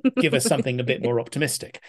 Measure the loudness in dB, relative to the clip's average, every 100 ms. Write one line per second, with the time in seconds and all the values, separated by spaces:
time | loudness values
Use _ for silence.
0 | 2 2 2 2 2 0 0 -2 -2 -2
1 | 0 -2 -2 -2 -2 -2 -10 -16